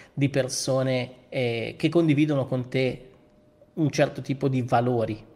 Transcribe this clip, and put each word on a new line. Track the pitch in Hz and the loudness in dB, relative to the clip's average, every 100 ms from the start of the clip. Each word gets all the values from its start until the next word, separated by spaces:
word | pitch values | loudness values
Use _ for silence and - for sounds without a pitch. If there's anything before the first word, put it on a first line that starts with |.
| - | -12
di | - 139 | -2 0
persone, | 139 127 - - 131 131 127 123 - - | 0 -2 -2 -2 0 0 -2 -4 -10 -10
eh, | 135 120 117 110 - | -4 -2 -2 -6 -2
che | 160 | 0
condividono | 170 165 143 151 143 123 | 4 4 4 2 0 0
con | 131 123 | -4 -2
te | 131 131 - - - _ _ _ _ - | -2 -2 -4 -12 -20 _ _ _ _ -12
un | - 151 | -2 0
certo | - 139 - | 2 0 0
tipo | 127 135 143 | -6 -2 0
di | 131 | 0
valori | 120 120 123 120 110 104 - | 2 2 2 0 0 -4 -12